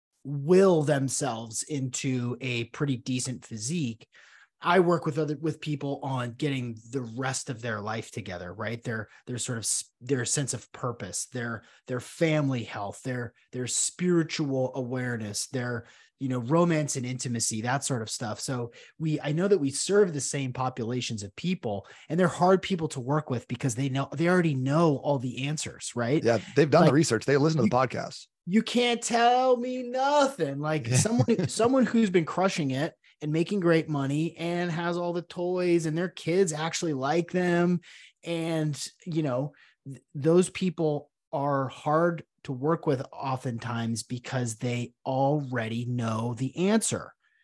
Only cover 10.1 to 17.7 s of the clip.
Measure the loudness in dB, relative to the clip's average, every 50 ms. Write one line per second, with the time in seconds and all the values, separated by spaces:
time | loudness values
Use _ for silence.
10.1 | -2 0 0 -2 -2 -2 -2 -4 -6 -8 -10 _ -14 -8 -6 -6 -6 -6 -10 -10
11.1 | -8 -8 -8 -8 -8 -8 -8 -6 -8 -10 -12 _ _ _ _ -8 -8 -8 -8 -8
12.1 | -4 0 0 2 2 2 2 0 0 -2 -4 -6 -8 -8 -8 -8 -8 -8 -8 -6
13.1 | -6 -6 -6 -8 _ _ _ _ -8 -6 -6 -4 -2 -2 -2 -2 -2 -2 0 2
14.1 | 4 4 2 0 -2 -4 -2 0 0 0 -2 -2 -4 -6 -6 -4 -4 -4 -4 -4
15.1 | -4 -4 -6 -6 -6 -6 -8 -6 -4 -4 -4 -2 -4 -6 -8 -12 -20 -20 -20 _
16.1 | _ -8 -6 -4 -4 -2 -2 2 4 4 4 4 4 2 0 -2 -4 -4 -4 -6
17.1 | -6 -6 -4 -4 -2 -2 -2 -2 -4 -4 -2 0